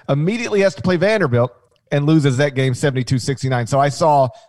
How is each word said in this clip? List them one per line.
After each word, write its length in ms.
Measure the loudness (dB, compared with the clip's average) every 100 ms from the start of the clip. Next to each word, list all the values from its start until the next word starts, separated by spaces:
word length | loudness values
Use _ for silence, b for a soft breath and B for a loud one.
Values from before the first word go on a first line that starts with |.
| -4
immediately 540 | -2 -2 -4 -2 0
has 140 | 0 0
to 80 |
play 120 | -2 0
Vanderbilt 580 | 0 0 0 0 -2 -4 _ _ _
and 140 | -2 2
loses 320 | 4 2 2
that 160 | 0
game 220 | 0 -2 -2
seventy-two 420 | -2 -2 -2 -2
sixty-nine. 480 | -2 -4 -4 -4 0
So 140 | 0
I 100 | 0
saw 400 | 2 2 2 2 B